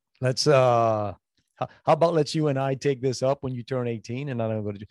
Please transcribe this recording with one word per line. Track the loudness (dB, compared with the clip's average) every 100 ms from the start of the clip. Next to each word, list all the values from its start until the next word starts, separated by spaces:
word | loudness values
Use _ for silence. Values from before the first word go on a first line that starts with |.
| _ -6
Let's, | -4 0 4
uh, | 6 6 4 2 0 -4 -10 _ _ _ -10
how, | -10 _
how | 0
about | 4 4
let's | 2 0 0
you | 0
and | 0
I | -2 0
take | -2 0
this | -2 0
up | 0 -2
when | -4
you | -8
turn | -6 -4 -4
eighteen | -6 -8 -8 -6
and | -4
I | -2
don't | -2
go | -6
to | -8
jail." | -14